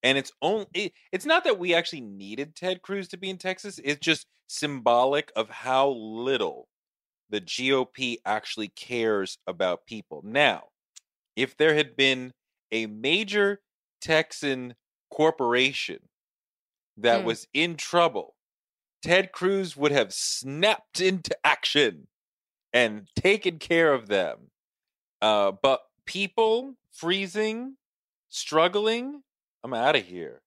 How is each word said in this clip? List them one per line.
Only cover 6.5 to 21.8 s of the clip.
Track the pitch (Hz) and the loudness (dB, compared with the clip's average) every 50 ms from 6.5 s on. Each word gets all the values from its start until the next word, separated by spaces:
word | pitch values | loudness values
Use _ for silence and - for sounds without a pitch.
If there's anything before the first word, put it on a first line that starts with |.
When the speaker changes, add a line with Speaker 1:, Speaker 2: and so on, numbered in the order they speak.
| 69 62 - _ _ _ _ _ _ _ _ _ _ _ _ _ | -4 -8 -18 _ _ _ _ _ _ _ _ _ _ _ _ _
Speaker 1:
the | 104 107 | -6 -6
G | 92 - - - 127 131 135 | -6 -6 -8 -4 0 0 2
O | 131 127 | 0 0
P | - _ - 131 123 117 - _ | -2 _ -8 -6 -6 -6 -6 _
actually | 95 107 107 - - - - 107 101 | -4 -4 -4 -4 -8 -8 -8 -8 -8
cares | _ - - - 123 120 113 113 107 101 95 92 - _ _ | _ -16 -12 -6 -4 -2 0 0 0 0 -2 -4 -8 _ _
about | - 92 85 95 92 87 - _ | -12 -6 -4 -2 -2 -2 -4 _
people. | _ 117 107 101 _ 80 73 76 | _ -16 -16 -14 _ -18 -16 -14
Now, | 104 110 139 147 135 98 80 - - _ _ _ _ _ - _ _ _ _ _ _ _ | -6 0 2 2 2 2 0 -6 -18 _ _ _ _ _ -20 _ _ _ _ _ _ _
if | - 131 127 - | -4 -4 -4 0
there | _ 151 160 156 | _ 4 4 6
had | 151 151 135 117 | 4 2 0 2
been | - 135 135 131 127 127 127 - _ _ _ _ _ _ _ | 2 4 4 4 2 -4 -12 -14 _ _ _ _ _ _ _
a | 110 113 113 | -4 -4 -4
major | 107 107 107 113 135 165 196 220 196 202 208 202 196 202 202 _ _ _ _ _ _ _ _ - | -4 -8 -6 -2 0 0 0 -2 -2 0 0 0 0 0 -4 _ _ _ _ _ _ _ _ -4
Texan | - 160 156 160 _ - - - 143 135 131 127 123 120 _ _ _ _ _ _ _ | 0 2 2 2 _ -6 -6 -4 -4 -4 -4 -6 -12 -14 _ _ _ _ _ _ _
corporation | - - 151 160 160 - 131 120 120 123 131 135 139 - - - 87 - _ _ _ _ _ _ _ _ _ _ _ _ _ _ _ _ _ _ _ - | -2 2 2 2 4 2 0 2 4 4 4 2 0 -2 -8 -8 -10 -12 _ _ _ _ _ _ _ _ _ _ _ _ _ _ _ _ _ _ _ 0
that | 104 117 117 113 - | 4 4 4 4 2
Speaker 2:
Hmm. | |
Speaker 1:
was | 117 113 110 - _ _ | -2 -4 -4 -6 _ _
in | 139 160 175 165 147 | 0 0 0 -2 -8
trouble, | - - - 175 170 165 131 101 76 - _ _ _ _ _ _ _ _ _ _ _ _ _ _ - | -10 0 2 4 4 4 2 -2 -8 -8 _ _ _ _ _ _ _ _ _ _ _ _ _ _ 0
Ted | 160 170 185 190 185 - | 2 4 4 4 0 -4
Cruz | - 180 185 196 196 190 175 - | -2 0 0 0 0 -2 -4 -4
would | 143 143 147 143 | 0 0 2 4
have | 139 113 95 - | 4 2 2 -2
snapped | - - - - - 123 131 139 151 180 214 220 - _ _ _ - | -6 -6 -4 -6 -6 -8 -8 -4 0 0 0 0 0 _ _ _ 0
into | 180 185 190 185 - - - - - | 0 0 0 0 -4 -6 -8 0 2
action | 147 147 - - - - 147 | 2 2 2 0 0 2 4